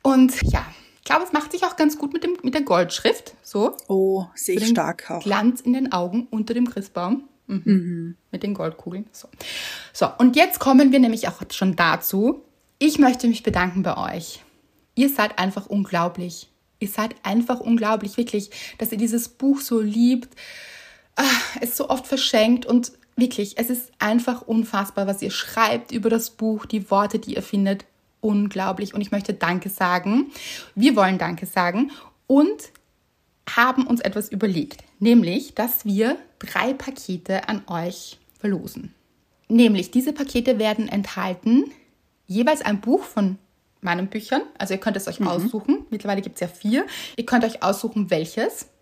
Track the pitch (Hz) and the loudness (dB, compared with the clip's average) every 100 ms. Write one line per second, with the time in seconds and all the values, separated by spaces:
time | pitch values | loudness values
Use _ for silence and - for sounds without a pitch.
0 | 269 262 254 - - - - - _ _ | 4 6 6 4 0 0 -4 -18 _ _
1 | - 294 359 302 302 359 370 - 302 302 | 0 0 2 -2 -2 -2 -2 2 2 2
2 | 285 339 - 359 - 302 277 175 175 - | -6 -4 -4 -4 -2 -2 2 2 2 0
3 | - 453 - - - 202 247 - - 190 | 0 -2 -6 -20 -6 -2 -2 -2 -2 2
4 | 190 190 180 - - 180 220 220 151 175 | 2 0 -4 -8 -2 0 2 2 0 -6
5 | - 170 208 202 220 254 247 262 262 185 | -10 -8 -2 2 2 0 -2 0 0 -2
6 | 175 220 240 220 214 240 247 208 196 180 | -2 -4 -4 -6 -4 -2 -2 -2 -8 -6
7 | 180 269 - _ - 196 165 190 175 170 | -2 -4 -4 _ -8 -4 2 2 2 -6
8 | 170 175 _ 185 202 196 160 160 - 185 | -8 -12 _ -8 -6 -4 -6 -8 -12 -12
9 | 220 - - - - - - - - - | -14 -18 -20 -16 -12 -10 -10 -12 -14 -2
10 | - - 247 285 370 - 269 262 277 269 | -2 6 6 6 4 2 6 8 8 6
11 | 240 226 - - - - 190 175 165 165 | 4 2 -4 -6 -12 -2 0 2 2 2
12 | - 196 226 - _ _ _ _ 302 302 | -2 0 0 0 _ _ _ _ 2 6
13 | 277 - 240 220 - 175 180 180 180 - | 4 6 0 0 -2 0 0 0 -2 -2
14 | - 180 165 - _ _ _ _ _ - | -6 -8 -12 -18 _ _ _ _ _ 0
15 | 277 277 208 - 190 196 - 202 190 175 | 2 2 -2 0 -2 -4 -4 -2 0 0
16 | 175 175 175 165 - _ _ _ 202 - | -2 -4 -10 -12 -20 _ _ _ -6 -4
17 | 220 - 190 220 233 247 233 233 208 220 | -6 -6 0 0 0 -2 2 2 2 0
18 | 202 - 240 208 202 - - - 226 208 | -2 -4 -2 -4 -6 -14 -16 -10 -6 -2
19 | 226 233 - _ 269 277 - 226 214 220 | 0 -2 -4 _ 2 2 2 0 0 4
20 | 240 254 - - - - - - - - | 4 4 -2 -20 -20 -20 -20 -20 -20 -20
21 | _ - 269 240 - - 240 - - 262 | _ -2 0 0 -2 -6 -6 -4 -2 -4
22 | - 269 - 226 220 247 - 240 240 _ | -2 -2 2 4 4 2 4 2 2 _
23 | _ - 247 233 202 - 233 247 - _ | _ 0 0 0 -6 -4 -4 -4 -8 _
24 | 214 233 233 240 - 226 220 202 202 - | 2 2 0 -4 0 0 0 -2 -2 -2
25 | 196 196 196 - - - 220 233 - 233 | -2 -2 -4 -6 -4 0 2 0 -4 -2
26 | 220 226 - - 220 214 - 214 190 196 | 0 0 -2 -4 -4 -4 -4 -6 0 0
27 | 208 220 - - - 202 196 196 - _ | 2 -4 -4 -8 -4 0 0 -2 -8 _
28 | _ _ 214 202 202 185 190 190 202 - | _ _ -2 0 0 -2 -4 -4 -6 -6
29 | 202 202 196 196 170 180 196 - 180 180 | -4 -4 -4 -2 -2 -2 -4 -2 0 0
30 | 190 233 285 - - - - - 262 214 | 2 0 0 -8 -14 -14 -10 2 4 6
31 | 190 185 170 170 185 - 175 196 277 - | 2 2 -2 -6 -4 -2 0 0 -2 -4
32 | - _ - 277 320 440 - _ _ _ | -20 _ 2 4 4 0 -12 _ _ _
33 | _ _ _ _ - - 254 262 254 233 | _ _ _ _ -4 2 2 2 -2 -2
34 | 196 208 - 196 208 170 143 - - _ | -2 -4 -8 -4 -2 -2 -6 -12 -20 _
35 | 208 233 170 185 - - 233 - 208 196 | 4 6 4 -2 -4 -6 -4 -4 -2 0
36 | 226 320 - _ - 185 226 269 - 269 | 0 -2 -8 _ -6 -2 -2 -4 -8 -12
37 | - 180 - 190 - 208 - 170 175 175 | -10 -10 -4 -4 -2 -6 -6 -6 -6 -10
38 | - - _ _ 208 190 - - - _ | -18 -20 _ _ -4 -4 -6 -14 -16 _
39 | _ _ _ _ _ 226 233 196 - 247 | _ _ _ _ _ 6 6 4 2 0
40 | 262 294 277 240 240 208 214 214 214 202 | 0 -4 -4 0 0 2 0 0 -2 -4
41 | 196 - 190 180 220 247 - - _ _ | -4 -6 -6 -2 4 4 4 -8 _ _
42 | _ _ - 190 240 302 - 208 220 359 | _ _ -6 0 2 2 0 -2 0 0
43 | - - 196 190 _ _ _ _ 180 175 | 0 -2 -2 -2 _ _ _ _ -4 -4
44 | 190 214 214 269 - - 196 190 220 196 | -4 -8 -2 -4 -4 -8 -6 -4 -4 -4
45 | - - 190 175 208 220 233 330 - 214 | -8 -4 -2 0 -2 -2 0 -2 -2 -8
46 | 208 196 196 - 180 - 208 254 381 - | -4 -4 -4 -8 -10 -4 0 0 -2 -10
47 | - - 233 247 226 - 190 208 226 220 | -12 -10 0 2 2 0 -2 -2 -4 -4
48 | 185 165 165 - 330 - - _ | 0 -2 -2 -4 -4 -4 -18 _